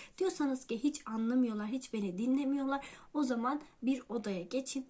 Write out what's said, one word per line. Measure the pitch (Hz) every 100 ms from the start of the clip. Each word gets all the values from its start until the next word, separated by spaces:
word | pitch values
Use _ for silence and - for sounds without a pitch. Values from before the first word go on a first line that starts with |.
| - -
Diyorsanız | 381 359 285 262 -
ki | 233
hiç | 294 285 -
anlamıyorlar, | 220 226 254 240 208 214
hiç | 262 -
beni | 220 202 180
dinlemiyorlar, | 240 269 269 277 269 277 - - -
o | 294
zaman | 254 233 240 302 - -
bir | 240 262 -
odaya | 233 208 190
geçin, | 175 254 262 269 262